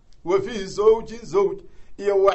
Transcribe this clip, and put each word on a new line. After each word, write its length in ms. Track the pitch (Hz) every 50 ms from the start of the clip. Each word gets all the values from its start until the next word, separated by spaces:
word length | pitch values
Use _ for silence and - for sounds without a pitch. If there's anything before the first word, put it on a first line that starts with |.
| _ - - - -
"Wa 160 | 170 196 190
fii 260 | - 233 220 196 190
zawjin", 540 | 165 147 190 214 220 226 226 - - 220 - -
zawj, 360 | 147 160 202 196 175 190 - - - - - - - - -
iyo 240 | 196 202 202 190 190
"wa 100 | 190